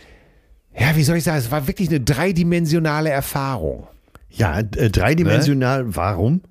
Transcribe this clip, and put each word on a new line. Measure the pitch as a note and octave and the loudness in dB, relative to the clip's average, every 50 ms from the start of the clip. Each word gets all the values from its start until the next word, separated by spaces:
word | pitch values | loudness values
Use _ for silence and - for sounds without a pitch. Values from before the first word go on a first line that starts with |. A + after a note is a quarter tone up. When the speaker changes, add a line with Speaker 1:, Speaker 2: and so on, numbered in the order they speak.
| - - - - _ _ _ _ _ _ - _ _ _ - - | -20 -20 -20 -20 _ _ _ _ _ _ -20 _ _ _ -4 0
Speaker 1:
ja, | A2+ C#3+ D#3+ D#3+ | 0 2 2 2
wie | D3+ | 2
soll | B2+ E3+ | 2 2
ich | E3+ D3 | 0 0
sagen, | F3 D#3+ D3+ | 0 -2 -2
es | B2 A2+ | -2 -2
war | C3 D3+ C#3+ C3+ | -4 -4 -4 -4
wirklich | F#3+ - G3+ D#3 | -4 -2 -2 0
eine | E3 D3+ | 0 0
dreidimensionale | B2 G#2+ D3 A#2 D#3+ F#3+ G3 D#3+ F3 E3+ F3 F3 E3+ D#3 D3+ E3+ D#3+ D#3 D3 D3+ D#3 D#3+ | 0 0 0 0 0 0 0 0 2 2 2 0 0 0 0 0 0 0 0 0 -2 -2
Erfahrung. | C#3 C#3 C3+ - - C#3+ C#3 C3+ C3+ A2 D#2+ D2+ B1+ A#1+ - - - - _ _ _ - - - | -2 -2 -4 -4 -6 -4 -4 -4 -4 -4 -4 -6 -6 -8 -12 -18 -20 -20 _ _ _ -20 -20 -16
Speaker 2:
Ja, | - - A#2 F2+ D2+ F2+ | -4 0 0 0 0 0
äh, | A2+ G#2 - F2+ C3 A2+ | -2 -4 -2 0 0 2
dreidimensional, | F#2+ - F#2 A2+ D3+ E3 F3 D#3 - A#2 - C3+ C#3+ C3+ B2+ B2 C3+ C3+ B2+ | 2 2 2 2 2 2 2 2 4 4 2 2 2 2 0 0 0 -2 -2
Speaker 1:
Ne? | A#2 F2+ | -4 -4
Speaker 2:
warum? | - E2+ F#2+ G#2 E2+ F#2+ A#2 D3+ F#3 - - | -2 -2 -2 0 0 0 0 0 0 -2 -6